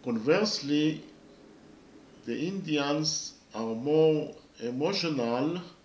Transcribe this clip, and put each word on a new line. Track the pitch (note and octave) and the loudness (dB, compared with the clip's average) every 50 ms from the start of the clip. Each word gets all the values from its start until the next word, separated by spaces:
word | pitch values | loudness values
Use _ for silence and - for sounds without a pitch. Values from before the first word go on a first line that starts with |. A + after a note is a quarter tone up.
Conversely, | - B2+ A#2 A2 G#2+ C3+ E3 G3 G#3+ G#3 - - C#3+ C#3 D3 D3+ D3+ D#3 D#3 - - - - - - - - - - - - - - - - - - - - - - - - - - | -4 -4 -4 -2 2 4 4 4 4 0 -2 -4 -2 0 0 2 2 0 0 -2 -12 -16 -20 -20 -20 -20 -20 -20 -20 -20 -20 -20 -20 -20 -20 -20 -20 -20 -20 -20 -20 -20 -20 -14 -8
the | A#2 A#2 - D3 | -6 -6 -4 -4
Indians | F3+ G3 G3 D#3+ D#3+ D3+ D3 C#3+ D3 D3 D#3 D#3 D#3 - - - - - - - - - | -4 -6 -6 -4 -2 0 0 2 2 0 0 0 -2 -4 -4 -8 -10 -14 -18 -20 -12 -8
are | G#2+ A2+ A2+ A2+ | -6 -4 -4 -4
more | A2+ B2+ D3 D3+ D#3 D#3 D#3+ D#3 D3+ - - - - - - - - | -4 0 2 4 6 6 6 6 2 0 -4 -10 -16 -20 -20 -16 -8
emotional | A2+ A#2+ B2 C3 D3 F3+ G3+ - E3+ E3 D3+ C3 A#2 A#2 A#2 B2 C#3 D#3 E3+ F3+ E3+ - - - | -8 -6 -2 0 0 0 0 0 -2 -2 0 0 0 0 0 0 0 0 -2 -4 -8 -12 -20 -20